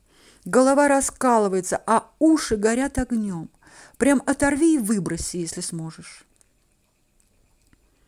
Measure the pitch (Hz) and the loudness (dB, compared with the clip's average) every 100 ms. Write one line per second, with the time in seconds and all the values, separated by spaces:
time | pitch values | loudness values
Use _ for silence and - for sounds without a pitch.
0 | _ _ _ _ 180 226 262 277 294 277 | _ _ _ _ -2 2 4 4 4 2
1 | 269 - 254 226 202 185 180 - - 226 | -2 -2 0 2 2 -2 -4 -6 -2 -2
2 | - _ 320 311 - 214 214 240 277 - | -2 _ 2 2 0 -2 0 0 -2 -4
3 | 247 233 208 170 - _ _ - - _ | -4 -4 -4 -8 -12 _ _ -20 -20 _
4 | 269 262 - 269 285 285 330 302 208 214 | 2 2 0 0 0 2 2 2 0 -2
5 | 160 165 - 180 165 - - 165 160 160 | -2 -6 -6 -8 -8 -8 -10 -10 -10 -14
6 | - - _ _ _ _ _ _ _ _ | -20 -20 _ _ _ _ _ _ _ _
7 | _ _ _ _ _ _ _ _ _ _ | _ _ _ _ _ _ _ _ _ _